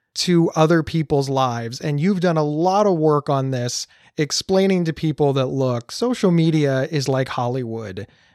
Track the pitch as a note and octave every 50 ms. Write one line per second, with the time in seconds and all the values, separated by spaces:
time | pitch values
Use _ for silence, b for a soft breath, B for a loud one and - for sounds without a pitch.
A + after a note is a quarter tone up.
0 | _ _ - - - F3+ F3 E3+ E3 - - D#3+ D#3+ D#3 E3+ E3 D3 - - E3
1 | D#3 - D#3 C#3 C3+ C3+ C3+ C3+ C3 B2 A#2 A#2 A#2 A#2 B2 - - D#3+ D3 C#3+
2 | D3+ F#3+ G#3 F3+ E3 F3+ E3 D#3+ D3+ D3 D3 D#3 E3+ F#3 F#3+ G3+ G#3+ G3+ F#3 D#3+
3 | D#3 D#3 D3+ D3 - - C#3 C3+ C3+ C3+ C3 B2 A#2+ B2 - - - b b b
4 | b b b - D3+ D3 - - - - F#3+ F#3+ F#3+ G3 F#3+ F3+ F3 D#3+ D3+ -
5 | - D#3 D3 - D3 C#3 C3+ C3+ B2+ C3 C#3 C3+ C3 B2+ B2 A#2+ - - - -
6 | A#3 B3 B3 - - F#3 E3+ E3 D#3+ E3 D#3 D#3 D3 C#3 C3+ C3 C3+ - D#3+ C#3+
7 | C3 C#3 C3+ C3 C3 - - - A#2+ B2 B2+ C3+ B2 A2+ A2+ A2+ A2+ G2+ F#2 G2+
8 | G2+ - b b b b b